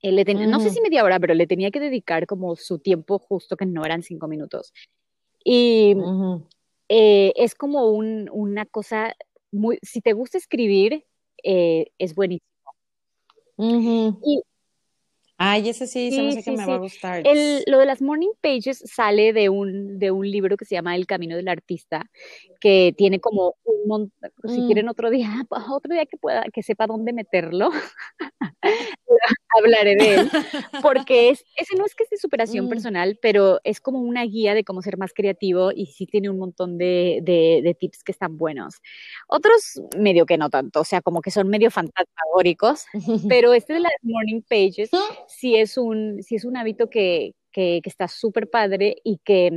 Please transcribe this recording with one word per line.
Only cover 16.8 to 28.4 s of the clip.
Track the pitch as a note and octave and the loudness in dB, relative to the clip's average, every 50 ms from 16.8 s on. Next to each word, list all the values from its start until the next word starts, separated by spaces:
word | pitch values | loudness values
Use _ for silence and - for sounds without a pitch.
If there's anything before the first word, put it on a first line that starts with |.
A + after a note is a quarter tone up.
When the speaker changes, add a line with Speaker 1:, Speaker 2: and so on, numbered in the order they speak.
| F#3 | -6
Speaker 2:
gustar. | F#3+ - - - F#3 F3+ F3 - | -10 -12 -12 -10 -8 -8 0 2
Speaker 1:
El, | C#4 D4 D4 D4 D4 D4 C#4 - | 4 4 4 2 0 -2 -2 0
lo | - C#4 C4 | 2 4 4
de | C4+ | 4
las | C4+ C4+ - C#4 | 4 2 -2 -4
morning | C#4 D4+ D4+ E4+ G4+ A4 _ | -4 -4 -2 -4 -4 -4 _
pages | - D#4 C4+ B3 G3+ C4 C4+ - - | -2 -2 -2 -2 -4 -6 -8 -8 -12
sale | A3+ - - A3+ G#3 G#3 G#3+ G#3+ A3 A3 | -14 -4 -2 0 2 4 4 4 4 4
de | A3 G#3 G3 | 2 2 2
un, | G3 G3+ G3+ G3 F#3 G3 G3+ G3 G3+ | 0 0 -4 -6 -8 -8 -10 -10 -8
de | F#3+ G3+ F#3+ | -4 -4 -2
un | F#3+ G3 G3 G3+ | -2 -2 -4 -4
libro | G3+ G3+ F#3+ F#3 G3 | -4 -2 -2 -2 -4
que | G3 A3 | -4 -6
se | _ - | _ -8
llama | F3 E3 F3 F3 | -6 -6 -4 -4
El | F3+ F3+ | -4 -4
camino | - G3 F3+ E3+ E3 E3 | -4 -6 -6 -6 -8 -8
del | F3 F#3 | -8 -4
artista, | F#3+ F3 E3+ _ _ F3 D#3+ _ _ E3 D#3 - _ _ _ - - - - - _ _ _ | -6 -6 -6 _ _ -10 -10 _ _ -10 -10 -10 _ _ _ -20 -20 -20 -20 -20 _ _ _
que | - G#3 G3 F#3+ F#3 F3 - | 4 6 6 8 6 4 4
tiene | - G3+ G3 F#3+ F#3 | 4 4 4 4 2
como | - A#3 G#3+ G3 F3+ F3+ - _ _ | -2 -2 0 0 0 0 -2 _ _
un | A#3 A3 G#3 G#3 | -2 -2 0 0
mon-, | G#3 G#3+ G#3+ G#3+ G3 _ _ - - _ _ - | -2 -2 -2 -4 -8 _ _ -20 -20 _ _ -10
si | A3 A#3+ B3 | -6 -4 -2
Speaker 2:
Mm. | B3 | 2
Speaker 1:
quieren | A#3+ G#3+ G#3 G#3+ | 2 2 2 2
otro | A#3 A3+ - A#3 A3+ | -2 -4 -4 -2 0
día, | A#3 C4+ A#3 G#3 G#3 B3 C#4 _ | 0 0 0 -2 -4 -6 -8 _
<laughs> | - - G#3 A3 C4+ | -8 -10 -8 -6 -8
otro | C#4+ _ C#4 E4+ | -8 _ -4 -2
día | E4 D#4 | -2 -2
que | _ - | _ -8
pueda, | D4+ - - - A3+ A3+ - _ | -8 -4 -2 -2 -2 -4 -4 _
que | A3+ | -10
sepa | G3+ - G#3+ - A3 | -6 -6 -4 -2 -2
dónde | G#3+ A3 A3 A3+ A#3 | -4 -2 -6 -6 -6
meterlo, | A#3+ A#3 G#3 _ - F#3 E3 D#3+ E3+ F#3 A3 E4+ | -6 -8 -8 _ -2 -2 -2 -2 -2 -2 -2 0
<laughs> | D#4 D4 - - _ - - - _ _ D#4+ C#4 _ _ | -2 -4 -10 -12 _ -20 -20 -20 _ _ -14 -14 _ _